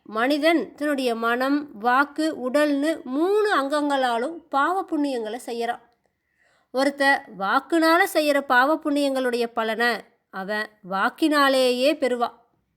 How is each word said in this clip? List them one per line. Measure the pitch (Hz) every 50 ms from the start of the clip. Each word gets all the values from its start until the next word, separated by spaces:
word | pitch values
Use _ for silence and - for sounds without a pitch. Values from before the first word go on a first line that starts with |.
| -
மனிதன் | - 214 214 240 277 302 285 302 330 349 277 - - -
தன்னுடைய | - 294 302 285 277 254 240 226
மனம், | 226 226 233 240 254 262 277 285 294 294 - -
வாக்கு, | 202 220 240 247 269 294 285 - 311 311 320 - - 247 254
உடல்னு | 240 294 302 294 285 277 285 320 311 - -
மூணு | 254 262 294 339 370 403 427 403 415 370 277
அங்கங்களாலும் | 269 269 302 294 294 285 277 269 262 247 233 226 247 320 339 320 - _
பாவ | 285 269 285 330 370 392 359 -
புண்ணியங்களை | 320 294 285 277 254 233 214 214 220 254 -
செய்யறான். | 269 240 233 233 220 - - _ _ _ _ _ _ _ _ _ _ _ _ _ _ _ _ _ _ -
ஒருத்த | 262 277 285 277 277 277 277 277 - - - 180 180
வாக்குனால | 190 196 233 277 - - 339 330 320 320 330 349 392 381 -
செய்யற | 320 302 294 285 285
பாவ | 277 - 254 247 262 294 320
புண்ணியங்களுடைய | 311 - 302 285 294 285 277 269 262 262 247 240 240 233
பலனை | 233 233 233 220 226 220 226 240 240 220 190 - _ _ _ _ _
அவன் | - 190 190 196 214 214 214 - _ _
வாக்கினாலேயே | - 175 190 190 214 254 - - 320 294 302 294 277 269 269 262 254 247 247 247 262 302 311
பெறுவான். | 302 269 233 247 240 233 226 - _ _ _ _ _ _ _ _